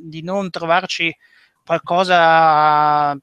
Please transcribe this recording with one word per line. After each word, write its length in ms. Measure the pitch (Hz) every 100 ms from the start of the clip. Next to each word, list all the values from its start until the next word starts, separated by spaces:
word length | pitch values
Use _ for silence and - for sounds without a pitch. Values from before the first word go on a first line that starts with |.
| 165
di 140 | 160
non 260 | 160 196 190
trovarci 640 | 170 160 170 185 - 170 160 _ _ _ _ _
qualcosa 1500 | 165 - 175 185 180 165 160 160 151 151 151 151 147 147 143